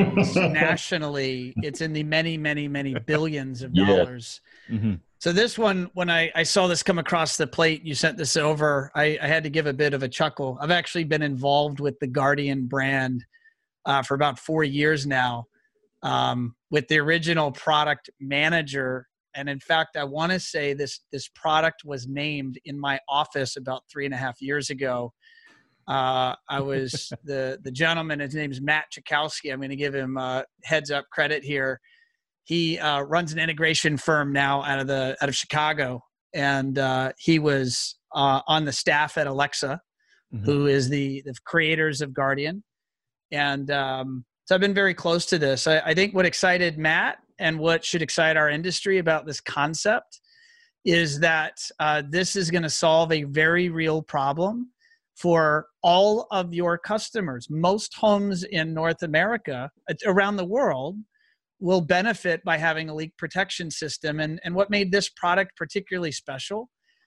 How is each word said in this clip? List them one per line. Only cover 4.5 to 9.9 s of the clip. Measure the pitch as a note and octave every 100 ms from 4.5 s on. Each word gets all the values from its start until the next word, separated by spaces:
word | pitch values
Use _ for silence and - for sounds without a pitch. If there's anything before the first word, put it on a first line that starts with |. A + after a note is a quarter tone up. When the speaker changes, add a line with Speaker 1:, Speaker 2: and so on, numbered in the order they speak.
| - -
Speaker 3:
Mm-hmm. | A2 A2 F#2 _ -
Speaker 1:
So | E3+
this | F3 A#3 A3
one, | A3 F#3 F3
when | F3+ F3
I, | E3 E3
I | E3
saw | D#3+ G3+ F3+
this | E3+
come | - F3
across | D3+ E3+ D#3 -
the | D3
plate, | - E3 D#3
you | D#3+
sent | C3+ E3 G#3
this | C#3+ E3
over, | D3+ D3+ D3+ C#3+ C#3
I, | D3+ D3+ D3+
I | D3
had | D#3+
to | D#3
give | D#3 D3+
a |
bit | C3+ D3